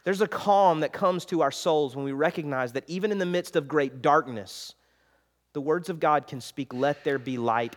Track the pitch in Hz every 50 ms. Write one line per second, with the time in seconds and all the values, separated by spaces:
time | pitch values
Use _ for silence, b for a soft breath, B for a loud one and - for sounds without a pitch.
0 | b 175 196 190 - - - - - 202 196 196 196 180 160 156 156 - - -
1 | 196 180 185 170 - - 185 160 151 139 - - - 180 156 151 147 131 123 139
2 | 139 139 135 139 156 175 - 180 151 147 135 131 127 120 120 135 - - 170 185
3 | 208 214 208 196 185 180 175 180 170 - - 165 143 135 151 151 139 131 127 131
4 | 120 151 143 160 156 - 120 107 95 - - - - - - _ _ _ _ _
5 | _ _ _ _ _ _ _ _ _ _ - 147 135 151 156 175 170 190 175 151
6 | 165 156 151 143 139 - 143 123 - - - 143 135 - 123 123 135 143 147 -
7 | - 151 135 127 120 135 127 120 117 117 113 117 120 120 -